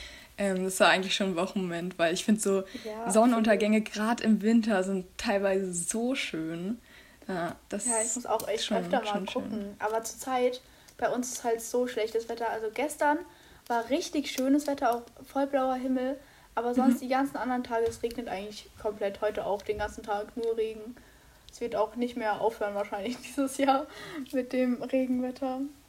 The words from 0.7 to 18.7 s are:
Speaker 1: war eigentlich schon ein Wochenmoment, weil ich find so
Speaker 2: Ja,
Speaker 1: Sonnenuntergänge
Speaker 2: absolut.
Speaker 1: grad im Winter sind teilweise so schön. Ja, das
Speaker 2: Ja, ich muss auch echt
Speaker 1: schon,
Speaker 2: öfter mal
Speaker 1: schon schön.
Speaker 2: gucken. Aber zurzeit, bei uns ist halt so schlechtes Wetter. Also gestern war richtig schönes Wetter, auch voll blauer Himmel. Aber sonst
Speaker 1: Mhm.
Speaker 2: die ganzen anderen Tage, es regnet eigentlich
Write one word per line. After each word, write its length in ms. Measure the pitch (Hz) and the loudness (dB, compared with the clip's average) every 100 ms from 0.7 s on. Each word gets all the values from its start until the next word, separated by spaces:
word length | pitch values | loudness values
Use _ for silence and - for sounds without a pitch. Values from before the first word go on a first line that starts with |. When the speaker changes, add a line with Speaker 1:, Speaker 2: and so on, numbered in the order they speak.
| 190 | 6
Speaker 1:
war 80 | 190 | 6
eigentlich 260 | 175 190 | 6 4
schon 180 | - 196 | 0 0
ein 40 | 170 | 0
Wochenmoment, 640 | 185 202 180 170 175 - | 0 0 -2 -2 -6 2
weil 140 | 170 | 2
ich 100 | 180 | 2
find 180 | - 214 | 4 4
so 220 | 202 196 190 - 220 | 4 2 0 -8 -10
Speaker 2:
Ja, 260 | 214 233 | -6 2
Speaker 1:
Sonnenuntergänge 680 | 220 240 233 220 208 214 214 | 6 6 6 4 4 6 4
Speaker 2:
absolut. 280 | 214 - 214 | 2 -2 0
Speaker 1:
grad 140 | 233 | 0
im 200 | 220 208 | 4 4
Winter 400 | 202 233 220 196 | 6 4 4 2
sind 220 | 190 190 180 - | 2 -2 -4 -8
teilweise 560 | 240 202 196 196 190 | 0 2 2 2 0
so 420 | 175 175 220 240 269 | -4 -4 -2 0 -2
schön. 640 | - 165 160 165 185 233 - - - - - | -4 -4 -4 -4 -4 -6 -8 -20 -20 -20 -8
Ja, 300 | 185 170 - - | -4 -4 -6 -8
das 180 | 208 233 | -4 0
Speaker 2:
Ja, 100 | 226 | 0
ich 140 | 214 254 | 0 -4
muss 100 | 240 | 0
auch 220 | 220 - | 0 0
echt 160 | 208 | -2
Speaker 1:
schon, 140 | - 202 | 0 -2
Speaker 2:
öfter 220 | 175 247 | 2 0
mal 60 | 214 | 0
Speaker 1:
schon 200 | 202 190 | -2 -2
schön. 160 | - | -6
Speaker 2:
gucken. 320 | 202 208 202 202 | -4 -6 -8 -4
Aber 240 | 214 220 226 | -2 -2 -4
zurzeit, 560 | - - 254 247 254 - - - - | -10 -2 2 2 0 -10 -20 -20 -2
bei 120 | 233 | -2
uns 240 | 233 247 | 0 -4
ist 100 | - | -4
halt 160 | 240 226 | 0 -2
so 260 | - 247 247 | 0 0 0
schlechtes 420 | 247 220 226 226 | 0 -2 -2 -4
Wetter. 200 | 233 233 | -4 -4
Also 180 | 220 220 | -2 -4
gestern 440 | 214 294 - 294 302 359 - - - - | -2 -4 2 2 2 -2 -16 -20 -20 -2
war 220 | 233 233 | -2 2
richtig 420 | 285 370 311 277 | 0 0 -2 -2
schönes 360 | - 262 285 285 | 0 4 4 4
Wetter, 280 | 285 262 233 | 0 2 0
auch 60 | 240 - - | -4 -18 -6
voll 220 | 277 277 | -2 0
blauer 280 | 277 262 254 | 2 2 0
Himmel. 420 | 262 254 254 277 - - - - | 0 0 0 -4 -10 -20 -8 -4
Aber 180 | 240 | 0
sonst 220 | 247 254 247 | 4 4 4
Speaker 1:
Mhm. 40 | |
Speaker 2:
die 60 | 254 | 2
ganzen 280 | 262 277 - | 0 0 -2
anderen 260 | 233 247 | -4 -4
Tage, 220 | 247 226 233 | -2 0 0
es 160 | 233 | -2
regnet 260 | 233 233 226 | -6 -6 -6
eigentlich 380 | 185 208 208 - | -6 -8 -12 -18